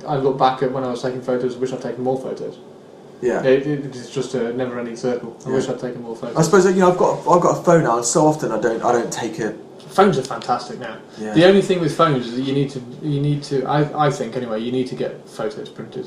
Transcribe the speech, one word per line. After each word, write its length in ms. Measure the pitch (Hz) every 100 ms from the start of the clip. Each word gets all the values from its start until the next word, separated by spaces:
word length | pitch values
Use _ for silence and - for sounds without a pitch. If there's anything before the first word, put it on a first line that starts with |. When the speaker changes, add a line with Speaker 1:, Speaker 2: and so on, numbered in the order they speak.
| -
Speaker 1:
I 80 | 127
look 220 | 135 131
back 240 | 131 127
at 100 | 131
when 100 | 135
I 60 | 127
was 140 | 120
taking 180 | 127 127
photos, 360 | 131 123 127 117
wish 140 | 127
I'd 80 | 127
taken 200 | 120 123
more 160 | 127 131
photos. 380 | 120 - - - - - - - - -
Speaker 2:
Yeah. 220 | 123 110
Speaker 1:
It, 240 | 135 135 147
it, 180 | 143
it's 240 | 131 120 -
just 240 | 135 127
a 200 | 127 117
never-ending 420 | 123 127 120 117 113
circle. 400 | 127 120 113 -
I 60 | 131
Speaker 2:
Yeah. 60 | 131
Speaker 1:
wish 120 | 127
I'd 100 | 123
taken 240 | 123 120
more 140 | 117 113
photos. 200 | 123 143
Speaker 2:
I 40 |
suppose 220 | 160 196
that, 80 | 190
you 80 | 190
know, 100 | 180
I've 60 | 175
got, 200 | 156 - 151
I've 140 | 175
got 160 | 170 -
a 20 |
phone 200 | 180 165
now, 140 | 127 117
and 60 | 120
so 200 | 165 156
often 240 | 151 117
I 80 | 107
don't, 240 | 117 -
I 100 | 120
don't 200 | 120 98
take 260 | - 117 -
it. 180 | 107 - - - -
Speaker 1:
Phones 260 | - 202 139
are 40 |
fantastic 560 | - 117 - 123 - 123
now. 180 | 120 110 - -
Speaker 2:
Yeah. 160 | 107
Speaker 1:
The 100 | 156
only 180 | 180 196
thing 180 | 190 180
with 140 | 151 -
phones 320 | 139 131 117
is 80 | 123
that 60 |
you 100 | 135
need 160 | 139 139
to, 100 | 127 120 -
you 180 | 156 143
need 220 | 147 147
to, 200 | - 139
I, 420 | 123 147 143 151 147
I 40 |
think 260 | - 113 127
anyway, 240 | 117 110
you 100 | 120
need 140 | 131 123
to 80 |
get 340 | 117 123 - -
photos 400 | - 107 - -
printed. 380 | - - 127